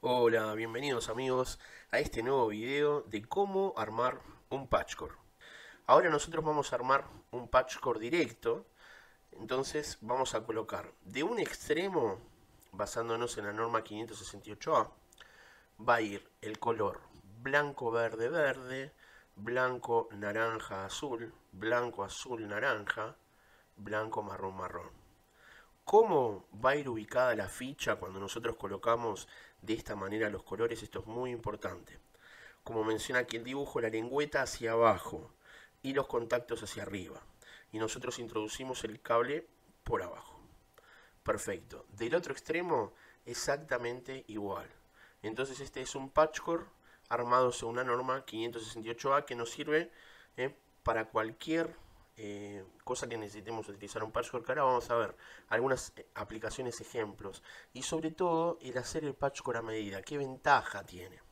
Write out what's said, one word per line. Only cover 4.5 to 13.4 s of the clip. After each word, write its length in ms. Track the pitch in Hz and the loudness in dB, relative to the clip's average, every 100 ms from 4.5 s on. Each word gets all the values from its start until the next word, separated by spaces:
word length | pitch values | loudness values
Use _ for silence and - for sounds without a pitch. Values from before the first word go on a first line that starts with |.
| 131 135 | -6 2
patchcore. 440 | - - - - - - _ - - - - - | 2 2 -8 -10 -12 -20 _ -20 -20 -20 -14 8
Ahora 220 | 165 185 | 8 10
nosotros 360 | 151 - 165 160 | 4 2 -2 0
vamos 260 | 151 135 | 0 0
a 60 | 123 | -2
armar 280 | 123 135 - - - | 4 2 2 -14 -10
un 180 | 123 120 | -10 4
patchcore 500 | 127 127 - 135 113 | 4 6 0 0 0
directo, 680 | 117 170 131 - 117 117 - _ - - - - _ | 2 2 2 0 0 0 -4 _ -20 -20 -20 -20 _
entonces 640 | - 107 123 135 151 147 - | -14 -4 -2 0 -2 -4 -8
vamos 360 | 107 127 131 113 | -2 0 2 0
a 100 | 107 | -2
colocar 480 | 110 110 - - - | -4 -2 -6 -8 -16
de 220 | 92 117 | -8 -2
un 140 | 165 233 | 0 0
extremo, 800 | 170 - - 151 196 180 117 95 - - - - - | -2 -4 0 0 2 2 2 0 -8 -20 -20 -20 -20
basándonos 680 | 95 101 - 117 113 120 | -6 -4 -2 -2 0 0
en 100 | - | -2